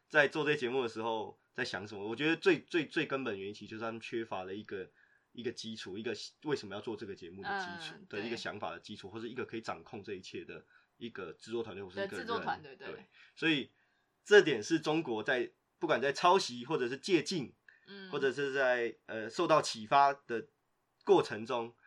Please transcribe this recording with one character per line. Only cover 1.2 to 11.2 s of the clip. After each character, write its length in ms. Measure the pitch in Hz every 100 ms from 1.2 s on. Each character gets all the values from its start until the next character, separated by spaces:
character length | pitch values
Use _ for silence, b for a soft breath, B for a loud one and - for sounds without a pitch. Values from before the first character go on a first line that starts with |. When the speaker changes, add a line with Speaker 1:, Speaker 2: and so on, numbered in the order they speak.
| 98 - _
Speaker 1:
在 100 | -
想 240 | 127 92 104
什 80 | 104
么。 80 | 104
我 100 | 117
觉 120 | 156
得 80 | 160
最， 240 | 190 151
最， 240 | - 175 131
最 200 | 165 143
根 180 | 135
本 140 | 123 98
原 120 | 98
因 40 |
其 120 | 107 101
实 60 |
就 60 | 110
是 60 |
他 80 | 113
们 100 | 113
缺 240 | - 117 113
乏 180 | 95
了 100 | 92
一 100 | 104
个， 260 | 107 98 90 b b b b
一 100 | 123
个 80 | 117
基 240 | - 113 110
础， 220 | 101 98
一 60 |
个 100 | 113 104 - _
为 120 | 151 135
什 120 | 104
么 60 |
要 80 | 101
做 140 | 120 104
这 100 | 98
个 100 | 92
节 140 | 85
目 140 | 95
的 60 | 98 196
基 280 | 180 170 160
础， 60 | -
Speaker 2:
嗯， 120 | -
Speaker 1:
的 100 | 104
一 100 | 113
个 60 | 113
想 240 | 90 104
法 120 | 85
的 80 | 85
基 160 | - 104
础， 120 | 95
Speaker 2:
对。 60 |
Speaker 1:
或 60 | 113
是 100 | 113
一 60 | 123
个 100 | 110
可 100 | 113
以 60 |
掌 220 | - 104
控 200 | - 110
这 100 | 95
一 80 | 95
切 220 | - 101
的 220 | 82 82 - b b -
一 120 | 117
个 220 | 101